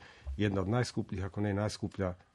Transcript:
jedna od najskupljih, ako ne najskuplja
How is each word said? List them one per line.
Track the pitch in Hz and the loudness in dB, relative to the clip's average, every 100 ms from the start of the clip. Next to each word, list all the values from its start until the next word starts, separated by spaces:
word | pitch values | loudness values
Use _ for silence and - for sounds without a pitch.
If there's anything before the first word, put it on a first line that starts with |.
| - - - - | -6 -14 -10 0
jedna | 104 98 | 2 2
od | 92 | 2
najskupljih, | 123 120 123 107 98 | 2 2 -2 -4 -4
ako | 95 104 | -4 0
ne | 104 | 0
najskuplja | 98 104 - 101 - 95 90 - | 2 0 -2 -6 -2 -2 -2 -12